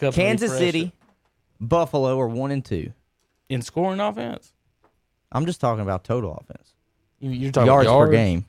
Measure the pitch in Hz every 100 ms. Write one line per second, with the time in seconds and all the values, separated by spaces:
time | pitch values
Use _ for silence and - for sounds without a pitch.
0 | 139 131 190 220 226 131 175 165 175 -
1 | _ _ _ _ _ - 113 170 165 147
2 | 131 131 123 117 135 139 - 92 78 -
3 | _ _ _ _ - 131 117 - 185 190
4 | 208 214 233 - - _ _ _ _ _
5 | _ _ _ 127 165 175 127 110 98 92
6 | - 120 101 - - - _ _ _ _
7 | _ _ 135 127 135 131 123 139 117 127
8 | 151 113 104 85